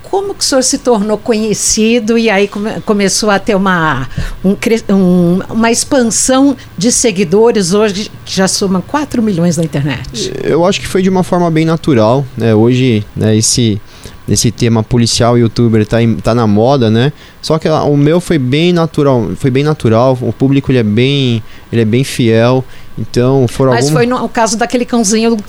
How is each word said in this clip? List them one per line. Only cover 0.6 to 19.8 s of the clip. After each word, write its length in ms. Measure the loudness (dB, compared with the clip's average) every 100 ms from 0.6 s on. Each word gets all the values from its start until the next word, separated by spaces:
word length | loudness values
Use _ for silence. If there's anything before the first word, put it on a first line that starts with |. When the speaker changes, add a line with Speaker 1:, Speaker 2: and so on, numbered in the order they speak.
Speaker 1:
se 140 | 0 -2
tornou 380 | 0 0 0 -2
conhecido 1000 | -2 -2 -2 -2 -2 0 2 2 2 0
e 100 | 2
aí 200 | 0 0
come-, 320 | -4 -8 -6
começou 500 | -2 0 0 0 0
a 80 | 0
ter 160 | 0
uma, 540 | 0 0 0 0 -2 -4 -6 -8 -4
um 120 | -2 0
cre-, 260 | 0 -2 0
um, 480 | 2 4 4 2 0 -2
uma 220 | -2 0
expansão 840 | 0 0 0 0 0 0 2 2 0 -8 -4
de 140 | -2
seguidores 840 | 0 0 0 0 2 4 2 2
hoje 380 | 0 0 -2 -8 -14
que 100 | -8
já 140 | -2 -2
somam 320 | 0 -2 -2
quatro 420 | -2 -6 -4 -2
milhões 340 | -2 0 0 0
na 60 |
internet? 720 | -2 -2 -4 -6 -8 -10 -8 -6
Speaker 2:
Eu 240 | -2 2 2
acho 140 | 0
que 80 | -2
foi 140 | -2
de 60 | 0
uma 140 | 0
forma 260 | 0 0 0
bem 120 | 0
natural, 600 | 0 0 2 2 4 2 -2 -2
né? 160 | 0
Hoje, 520 | 4 4 2 2 0 -2
né, 220 | -4 0 2
esse, 440 | 0 0 0 -2 -6 -18 -20 -16 -4
esse 220 | 0 0
tema 320 | 0 0 0
policial 560 | 0 0 0 2 2 2
youtuber 480 | 2 2 2 2 2
tá 160 | 2
em, 140 | 0 0
tá 180 | 0
na 120 | 0 2
moda, 420 | 2 2 2 2
né? 220 | 2 0 -2 -12 -12
Só 200 | -4 -2
que 80 | 0
a, 160 | 0
o 120 | 0 2
meu 240 | 2 2
foi 180 | 0 -2
bem 340 | 0 0 2
natural, 580 | 2 0 0 2 2 0 -2
foi 160 | -2
bem 100 | 0
natural, 560 | 0 0